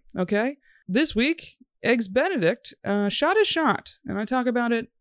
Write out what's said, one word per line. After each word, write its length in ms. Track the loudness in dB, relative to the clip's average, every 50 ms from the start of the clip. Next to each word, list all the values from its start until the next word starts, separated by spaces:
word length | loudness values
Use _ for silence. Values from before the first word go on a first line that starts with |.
| _ -8 -6 -4
okay? 400 | -2 0 0 0 0 -2 -4 -8 _ _ _ _ _ -2
This 260 | 0 2 2 2 2
week, 420 | 0 0 0 0 -2 -8 -18 -18 _ _ _ _ _ 0
Eggs 240 | 2 2 2 0 0
Benedict, 640 | 0 0 0 0 0 0 2 0 0 -2 -6 -14 -14 -8 -4
uh, 240 | -2 0 0 0 0
shot 280 | 0 2 2 2 4
his 100 | 4 2
shot, 480 | 2 2 2 2 2 0 0 -4 -12 -18 _ -10
and 140 | -8 -6 -6
I 60 | -4
talk 240 | -2 -2 -2 0 0
about 240 | 0 0 0 0
it 160 | 0 -2 -4 -6 _ _